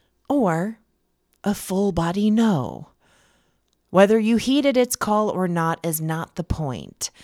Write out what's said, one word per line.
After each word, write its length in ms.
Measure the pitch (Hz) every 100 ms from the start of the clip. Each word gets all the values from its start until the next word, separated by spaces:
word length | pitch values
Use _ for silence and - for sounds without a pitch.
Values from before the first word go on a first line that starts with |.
| _ _ -
or 500 | 285 196 160 208 220 _ _ _ _ _ _
a 120 | 196
full 360 | 202 - 190 202
body 400 | 170 170 190 214
no. 600 | 220 226 160 113 - - _ _ _ _ _ _ _ _ _ _
Whether 300 | 175 202 220
you 180 | 214 233
heeded 400 | 247 277 277 247
its 180 | 247
call 360 | - 208 208 214
or 180 | 180 180
not 320 | 170 165 165
is 200 | 170 160
not 320 | 160 160 -
the 100 | -
point, 680 | 165 - 151 107 50 - - -